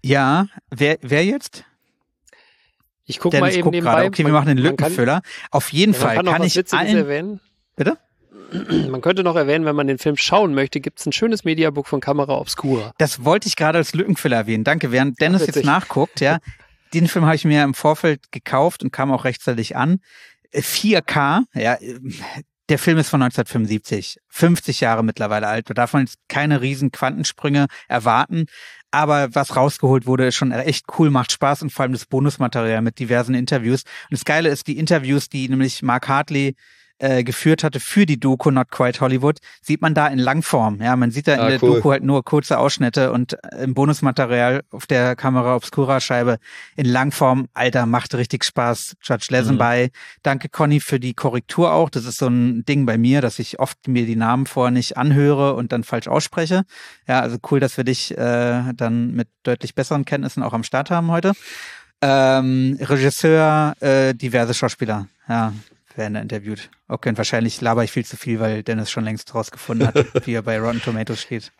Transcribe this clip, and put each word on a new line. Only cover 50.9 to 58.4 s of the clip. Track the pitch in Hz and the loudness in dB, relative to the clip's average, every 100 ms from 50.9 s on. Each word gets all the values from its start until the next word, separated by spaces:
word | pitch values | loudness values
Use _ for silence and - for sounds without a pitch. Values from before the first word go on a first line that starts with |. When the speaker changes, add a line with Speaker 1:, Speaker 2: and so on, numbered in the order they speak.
| 135 | -4
Speaker 1:
die | 127 | -4
Korrektur | 117 139 120 - - 170 | -4 -2 -4 -6 0 2
auch. | 160 165 | 4 2
Das | - | -2
ist | 117 - | -8 -4
so | 127 | 0
ein | 123 120 117 120 | 2 2 0 0
Ding | 143 127 | 0 2
bei | 113 | 2
mir, | 120 139 | 4 2
dass | 123 - | 0 -4
ich | 117 - | -10 -4
oft | 131 - - | -6 -6 -2
mir | 123 113 | -2 0
die | 113 | 0
Namen | 113 123 135 | 0 0 -2
vorher | - 123 | 0 2
nicht | 127 120 - | 2 -2 -2
anhöre | 139 143 143 135 139 127 | 2 4 4 4 2 0
und | 120 | -2
dann | 120 117 | -4 -4
falsch | 117 - | -6 0
ausspreche. | 139 - - 160 185 190 - - - - | -2 -2 -4 0 0 -2 -8 -20 -18 -2
Ja, | 127 | 0
also | 123 120 - | 0 -6 -2
cool, | 143 | 0
dass | 123 - | 0 -2
wir | 127 | -2
dich, | 123 - - | -2 -4 -4
äh, | 120 120 | -2 0